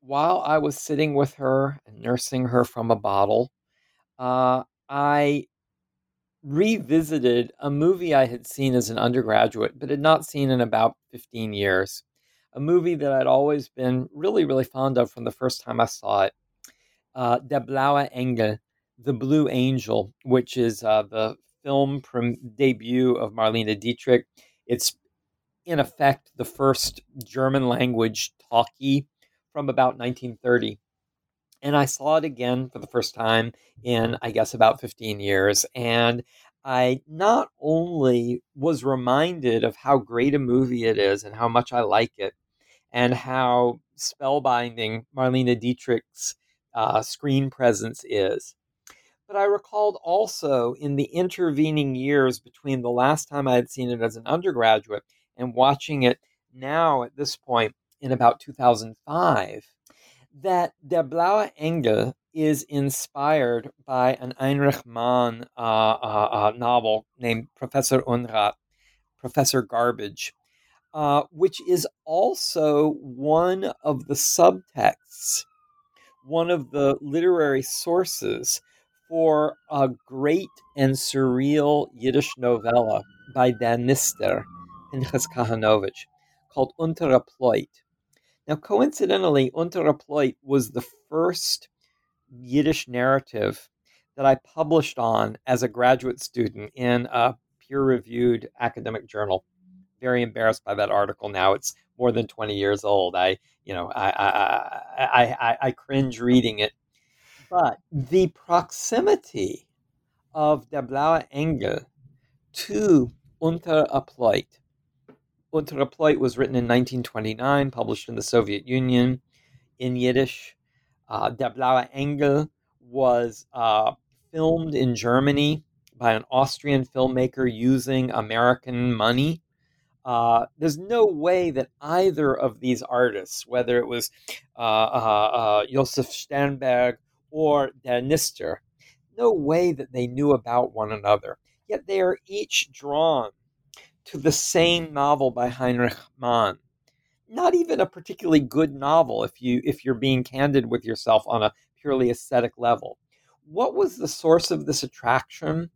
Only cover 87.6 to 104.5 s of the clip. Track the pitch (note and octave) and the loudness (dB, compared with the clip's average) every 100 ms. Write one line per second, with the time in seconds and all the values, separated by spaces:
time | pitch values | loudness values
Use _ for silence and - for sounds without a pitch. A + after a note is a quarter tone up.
87.6 | F#2+ _ _ _ _ _ _ _ - D3+ | -2 _ _ _ _ _ _ _ -8 -8
88.6 | - G#3 C#4 D4+ F#3 G3 F#3 C#3+ C3 - | -2 2 2 0 -2 0 2 2 2 -2
89.6 | F3 F3+ D#3 C#3+ - D3 C3+ - C#3 C#3 | -6 -2 0 0 -2 -2 -2 -4 -2 0
90.6 | A2 B2 - _ - D#3 F3 F3+ - - | 0 -8 -12 _ -8 -2 -2 -2 -4 -6
91.6 | - _ _ _ _ _ _ B2 B2 C3+ | -8 _ _ _ _ _ _ -20 -2 0
92.6 | D3 - - B2 B2+ C3+ - A2 G#2 G#2+ | 2 0 -4 -2 2 0 -2 -4 -4 -4
93.6 | - _ _ _ _ - C#3 C3 _ - | -14 _ _ _ _ 0 2 2 _ -6
94.6 | D#3 D#3+ C#3+ - A#2 A2 A2 A2 - B2 | 2 2 0 -2 0 0 0 -4 -2 -2
95.6 | B2 A#2+ B2 C3 B2+ B2 - A#2+ A2 G#2+ | -2 2 4 4 0 -8 -10 -4 -4 -6
96.6 | G#2 C3 B2 A#2+ B2 B2 B2 A#2+ _ _ | -16 -4 0 0 0 0 0 0 _ _
97.6 | - C#3 C3+ B2 A2+ A#2 B2 A#2 - - | -8 -2 2 0 -2 0 2 2 -4 -6
98.6 | A#2+ - A2 A2 - G#2 G#2 F#2 _ _ | -6 -6 -8 -8 -8 -6 -2 -2 _ _
99.6 | _ - _ _ B2+ B2 A#2 A2 A2+ A2 | _ -20 _ _ -2 -2 -2 0 0 0
100.6 | - G2+ G2+ G2+ G2+ - G#2 G2 F#2+ G2+ | -4 -4 0 0 0 -4 -8 0 2 2
101.6 | - - _ - B2 A#2 A2 - G#2+ G2+ | -2 -12 _ -2 0 0 -4 -6 -6 -2
102.6 | G2 G2+ G#2 G2+ F2+ F2+ F#2 F#2+ _ _ | 0 0 0 2 2 0 0 0 _ _
103.6 | - F#2 F2+ - G2 - G2+ G#2 G2 | -12 -8 -8 -4 -2 0 0 0 0